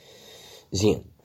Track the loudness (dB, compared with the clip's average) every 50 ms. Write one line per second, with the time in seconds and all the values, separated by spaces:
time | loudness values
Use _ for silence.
0 | -20 -20 -20 -20 -20 -20 -20 -20 -20 -20 -20 -20 -12 _ -4 0 2 2 2 0
1 | -2 -10 -20 -20 _